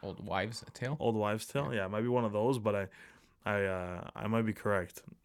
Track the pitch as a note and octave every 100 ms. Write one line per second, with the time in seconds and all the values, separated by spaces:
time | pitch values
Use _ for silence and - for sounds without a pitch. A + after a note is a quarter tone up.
0 | G2 F2+ G2+ F#2+ G#2 A2+ - - B2 D3+
1 | A#2 A2 G#2 G#2+ - C#3 C#3 A#2 F#2+ G#2+
2 | A#2+ B2 A2+ G#2 A#2 C3 G#2 G2+ G2 -
3 | - - - _ G#2 G2+ G2 F#2 F2+ F2+
4 | - - G#2+ A2+ A2 G2+ G#2 G2 F2 -
5 | - -